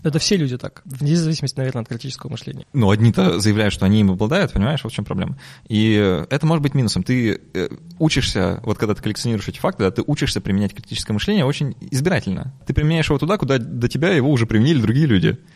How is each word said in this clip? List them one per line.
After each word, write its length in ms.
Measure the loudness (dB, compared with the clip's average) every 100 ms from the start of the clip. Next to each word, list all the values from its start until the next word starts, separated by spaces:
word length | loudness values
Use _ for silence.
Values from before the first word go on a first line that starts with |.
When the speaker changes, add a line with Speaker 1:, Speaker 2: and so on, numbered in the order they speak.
Speaker 1:
Это 140 | -4 -2
все 180 | 0 0
люди 220 | 0 -4
так, 240 | -10 -14
вне 320 | -14 -4 0 2
зависимости, 420 | 0 -2 -4 -4
наверное, 240 | -4 -4
от 60 | -8
критического 420 | -10 -10 -12 -12
мышления. 360 | -12 -12 -14 -6
Speaker 2:
Ну, 180 | 2 4
одни-то 500 | 6 4 4 2 2
заявляют, 320 | 2 2 2
что 120 | 2 2
они 140 | 4
им 100 | 4
обладают, 400 | 2 0 0 0
понимаешь, 320 | 0 0 -2
вот 80 | -6
в 40 | -8
чём 80 |
проблема. 340 | -6 -4 -6 -8 -14 -18 -2
И, 280 | 2 4 4
э, 260 | 4 0 -2
это 160 | -2 0
может 160 | 0
быть 120 | 0
минусом. 280 | 0 0 -2
Ты, 380 | 0 0 0 -2 -6
э, 140 | -6 -6 -8 -14 -2
учишься, 600 | 0 0 -2 0 0 -2
вот 160 | -4 -2
когда 160 | -2
ты 80 | -2
коллекционируешь 460 | -4 -4 -4 -4 -4
эти 100 | -4
факты, 260 | -4 0
да, 60 | -2
ты 120 | 0 -2
учишься 340 | -2 -2 -4
применять 320 | -2 -2 -2
критическое 380 | -6 -12 -10 -4
мышление 300 | -4 0 0
очень 300 | 0 0 -4 -6 -6
избирательно. 640 | -2 0 -2 -2 -6 -8 -12 -2
Ты 80 |
применяешь 340 | 0 2 0 0
его 100 | 0
туда, 200 | 0 0
куда 200 | 2 0
до 300 | 0 -2 -2
тебя 220 | 0 2
его 200 | 2 2
уже 160 | 2 2
применили 340 | 2 4 4
другие 260 | 2 2 4
люди. 320 | 4 2 -2 -10